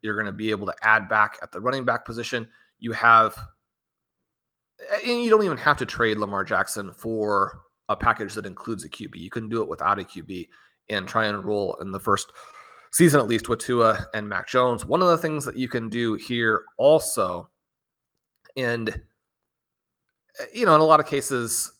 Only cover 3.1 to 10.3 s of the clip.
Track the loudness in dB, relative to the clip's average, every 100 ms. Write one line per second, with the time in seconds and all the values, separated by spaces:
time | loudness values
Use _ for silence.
3.1 | 8 6 0 -16 _ _ _ _ _ _
4.1 | _ _ _ _ _ _ _ -6 -4 0
5.1 | 0 4 4 4 0 0 0 -2 0 0
6.1 | 0 -2 -4 -2 -2 -2 -6 -10 -10 -8
7.1 | -4 0 2 0 -4 _ _ _ 0 2
8.1 | 0 -2 -10 -12 -14 -10 -10 -10 -14 -14
9.1 | -14 -10 -10 -6 -4 -4 -4 -2 -2 -4
10.1 | -14 -14